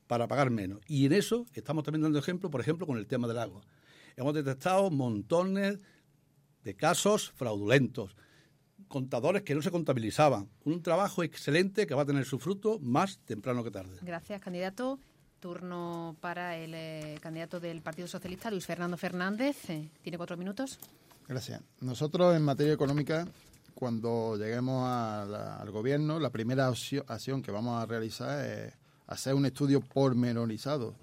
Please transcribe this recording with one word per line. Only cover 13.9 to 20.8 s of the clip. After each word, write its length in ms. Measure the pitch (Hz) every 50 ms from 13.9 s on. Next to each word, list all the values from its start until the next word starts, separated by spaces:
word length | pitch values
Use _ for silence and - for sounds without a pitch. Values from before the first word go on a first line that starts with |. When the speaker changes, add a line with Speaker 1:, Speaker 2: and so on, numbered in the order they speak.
| 95 90 185
Speaker 2:
Gracias, 360 | 180 170 165 160 - 208 196
candidato. 600 | - 196 180 175 185 190 190 - 247 262 269 269 - _ _ _ _ _ _ _
Turno 760 | - 180 175 180 180 180 175 175 175 170 170 170 170 165 156 156
para 360 | - 175 170 175 175 175 170 165
el, 160 | 160 165 165
eh, 440 | 160 160 160 160 156 156 151 151 151
candidato 400 | - 165 160 160 165 165 - 175
del 220 | 170 170 165 165
Partido 260 | 156 160 156 165 180 170
Socialista, 420 | - 175 - 185 185 190 - 233
Luis 160 | 208 185 -
Fernando 300 | - 170 170 175 180 180
Fernández. 720 | 165 - 180 180 180 180 190 208 214 262 285 277 - - -
Eh, 200 | 165 151 151 156 - _
tiene 160 | - 175 160 165
cuatro 200 | 175 175 180 170
minutos. 420 | 180 190 202 - 262 269 - -